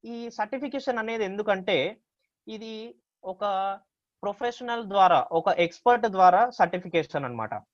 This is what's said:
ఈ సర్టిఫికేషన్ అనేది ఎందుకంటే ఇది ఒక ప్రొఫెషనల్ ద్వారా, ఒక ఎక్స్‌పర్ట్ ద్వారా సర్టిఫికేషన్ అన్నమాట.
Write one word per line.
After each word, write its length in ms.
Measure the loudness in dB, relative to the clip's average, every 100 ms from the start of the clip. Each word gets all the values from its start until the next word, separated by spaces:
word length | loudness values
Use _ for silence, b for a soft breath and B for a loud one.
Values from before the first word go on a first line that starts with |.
| -14
ఈ 240 | -12 -12
సర్టిఫికేషన్ 680 | -8 -6 -6 -6 -6 -4 -4
అనేది 260 | -4 -4
ఎందుకంటే 720 | -4 -4 -2 -2 0 0 0 -6 _ _ _ _ -16
ఇది 480 | -14 -12 -12 -14 -18 _ _
ఒక 160 | -14 -6 -4 -4 -4 -8 _ _ _ _
ప్రొఫెషనల్ 640 | -10 -6 -6 -6 -8 -8 -2
ద్వారా, 420 | 4 6 6 2
ఒక 160 | 0 0
ఎక్స్‌పర్ట్ 600 | 0 0 0 2 4 2
ద్వారా 420 | 6 6 8 2
సర్టిఫికేషన్ 760 | 2 0 0 -2 -4 -2 -6 -6
అన్నమాట. 280 | -8 -8 -10 _